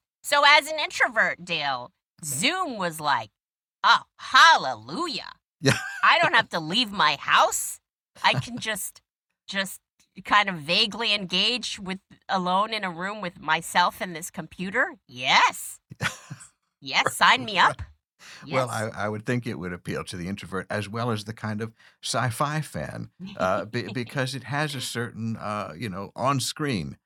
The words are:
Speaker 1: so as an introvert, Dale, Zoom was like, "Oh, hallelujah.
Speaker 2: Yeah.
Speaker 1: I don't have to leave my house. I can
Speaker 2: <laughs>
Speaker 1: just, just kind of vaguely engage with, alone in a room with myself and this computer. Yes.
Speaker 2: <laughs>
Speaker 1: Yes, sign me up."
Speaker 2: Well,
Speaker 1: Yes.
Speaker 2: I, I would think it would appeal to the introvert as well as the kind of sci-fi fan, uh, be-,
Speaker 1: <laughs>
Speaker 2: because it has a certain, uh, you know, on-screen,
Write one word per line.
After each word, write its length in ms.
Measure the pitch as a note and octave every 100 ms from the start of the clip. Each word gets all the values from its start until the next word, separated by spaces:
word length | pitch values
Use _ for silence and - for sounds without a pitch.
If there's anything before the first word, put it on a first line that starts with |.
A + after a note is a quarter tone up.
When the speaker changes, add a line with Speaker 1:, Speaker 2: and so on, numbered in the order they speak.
| _ _
Speaker 1:
so 220 | - C#4+ C#4+
as 220 | D4+ D4+
an 80 | D#4
introvert, 640 | E4+ - F4+ A3 F#3 C#3 F3
Dale, 460 | E3 C#3+ B2+ B2 _ _ _
Zoom 540 | D3+ C3+ B3 F#4 F4 A3
was 220 | F3 D#3
like, 300 | D3+ B2+ A2 _ _ _ _ _
"Oh, 180 | G#3 A3+ - -
hallelujah. 1120 | - C4 D#4+ C#4+ C#3+ A2+ A2+ G3+ F4 F#3+ - - _ _
Speaker 2:
Yeah. 160 | C3+ A2 - -
Speaker 1:
I 160 | G3+ D4+
don't 140 | E4+ B3+
have 140 | A3
to 100 | F3+
leave 320 | D#3 G3+ A#3
my 240 | G3 D3+ C#3+
house. 600 | - F3 E4 - - - _ _ _ -
I 100 | G3
can 240 | C3+ F3+ A#3+
Speaker 2:
<laughs> 0 |
Speaker 1:
just, 420 | A3 G#3 - - _ _ _ _ -
just 320 | G3 G3 - _ _ _ - -
kind 240 | G#3 G3+
of 60 | F3
vaguely 560 | C#3+ F#3+ A3+ G#3 A3+
engage 680 | G#3 F3+ F#3 G#3+ A#3+ A3+ -
with, 200 | F#3 F#3+ _ - -
alone 460 | F#3+ F3+ F#3+ A3
in 100 | A3
a 80 | F#3+
room 300 | E3 F#3+ G#3+
with 180 | F3+ -
myself 640 | C#3+ D#3+ - F#3+ F3+ -
and 120 | F#3+ D#3+
this 140 | F3
computer. 640 | - D#3+ - F#3 A3 F4 C4+ _
Yes. 720 | B2 C3 F#3+ A#4+ - - - - -
Speaker 2:
<laughs> 100 | - - - C3+ - _ _ _
Speaker 1:
Yes, 300 | C3+ D3 - -
sign 300 | F#3 A#3+ A#3
me 120 | F3+
up." 220 | C#4+ - - _ _ _ - - C3+
Speaker 2:
Well, 180 | C3 B2
Speaker 1:
Yes. 20 | A2+ A2 -
Speaker 2:
I, 100 | G#2
I 40 |
would 160 | G#2+ A2
think 200 | B2 A#2
it 100 | F2+
would 140 | F2+
appeal 300 | F2 - C#2 D#2+
to 120 | F#2
the 100 | F2
introvert 400 | G2+ E2+ F#2 F2+
as 180 | G#2 G2
well 220 | A2+ A#2+
as 120 | G#2+ G2+
the 80 |
kind 260 | A2 B2 G#2+
of 120 | A2+ - - _
sci-fi 580 | - B2 B2 A2+ D3 D#3
fan, 480 | C#3+ E2 C#2+ - A2+ - F#3 -
uh, 280 | F#2 G2 G2+
be-, 220 | A#2+ G2
Speaker 1:
<laughs> 60 |
Speaker 2:
because 400 | A#2 A#2+ C#3+ B2+ C3
it 80 | -
has 280 | C#3+ D3+ C#3
a 60 |
certain, 560 | - A#2 A#2+ G2+ A2+ A2+
uh, 360 | G2+ G#2 G2 D#2+
you 120 | A2+
know, 220 | F#2 F#2+ -
on-screen, 800 | B2 C#3 - - D3 G#2+ C#2 -